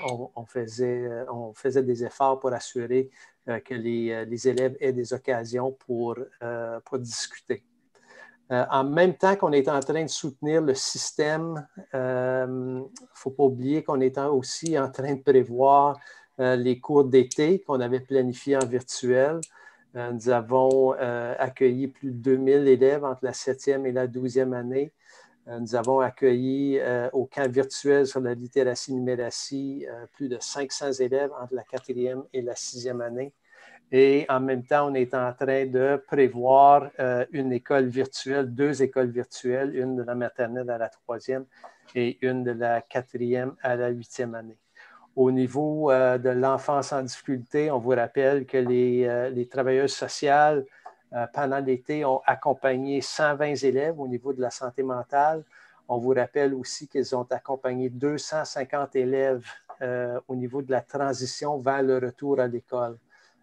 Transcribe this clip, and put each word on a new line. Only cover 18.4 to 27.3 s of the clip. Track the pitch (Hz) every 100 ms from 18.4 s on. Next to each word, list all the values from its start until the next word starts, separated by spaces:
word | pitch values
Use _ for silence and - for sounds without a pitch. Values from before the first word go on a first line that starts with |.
| 139 135
en | 123
virtuel. | 123 - - 123 127 139 165 160 _ - _ _ 123
Euh, | 120
nous | 120 117
avons, | 120 110 131 131 135 131
euh, | 135 123 120 120 127
accueilli | 127 - 131 123 135
plus | - 139
de | 120
deux | 127 131
mille | 135 143 139
élèves | 123 135 143 139
entre | 127
la | 127
septième | 120 - 131 143 139 135
et |
la | 123 127
douzième | 123 127 127 127
année. | 123 120 131 151 - _ - - _ -
Euh, | 117
nous | 117
avons | 120 117 135
accueilli, | 127 - 131 123 131 135 139 135
euh, | 127 123 127
au | 135
camp | 120